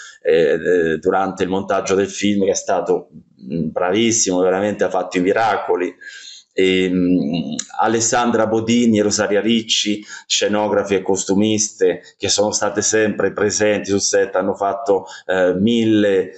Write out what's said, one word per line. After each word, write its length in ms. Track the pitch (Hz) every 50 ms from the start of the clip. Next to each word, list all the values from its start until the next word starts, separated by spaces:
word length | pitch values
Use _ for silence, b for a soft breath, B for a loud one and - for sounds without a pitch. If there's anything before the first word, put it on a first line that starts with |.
| B B B B -
eh, 300 | 76 78 82 82 71 80
eh, 440 | 82 80 82 90 90 82 80 80
durante 460 | 78 80 92 92 95 95 95 92 - 95
il 60 | 87
montaggio 440 | 92 98 98 - 98 98 92 - 95
del 160 | 95 101 95
film, 340 | - - 98 104 104 101 98
che 80 | 95
è 40 | 90
stato, 540 | - - - 98 87 85 - 90 82 - - - 76 - _ _ _
mm, 300 | - - 78 85 76 78
bravissimo, 720 | 78 87 90 90 95 110 117 113 104 - - 95 90 90
veramente 440 | 92 92 92 95 104 104 101 - 98
ha 60 | 87
fatto 300 | 92 92 90 - - 92
i 20 |
miracoli. 720 | 87 95 - 110 113 110 98 95 - - 90 87 87 82 - B B B B B B B B B B _ _ -
Ehm, 960 | 95 92 92 92 92 92 90 92 90 90 90 87 71 71 85 85 69 71 76 - - - - -
Alessandra 640 | 98 113 113 117 117 - 127 120 120 120 113 110 110
Bodini 500 | 104 113 113 107 113 120 120 120 117 110
e 60 | 104 101
Rosaria 380 | 104 101 104 101 95 104 101
Ricci, 640 | 98 113 117 113 110 - - - - 107 104 107 B B B B B
scenografi 720 | - - - 107 101 104 104 107 104 98 101 95 101 98
e 80 | 92 95
costumiste, 960 | - 98 92 - - 95 98 107 110 107 104 - - - - 92 90 85 78 B B B
che 120 | _ - 95
sono 220 | - - 104 107
state 300 | 98 - 107 101 101 104
sempre 500 | 104 - 110 110 110 104 92 - - 98
presenti 600 | 98 - 101 104 92 - 104 107 104 98 90 95
sul 100 | 101 98
set, 340 | - - - 98 98 95 -
hanno 200 | 92 95 98 95
fatto, 500 | - 101 98 98 - - 101 98 90 B B B B B
eh, 260 | - 92 92 90 90 90
mille, 800 | 92 98 117 120 117 113 110 110 104 104 101 98 92 92 B B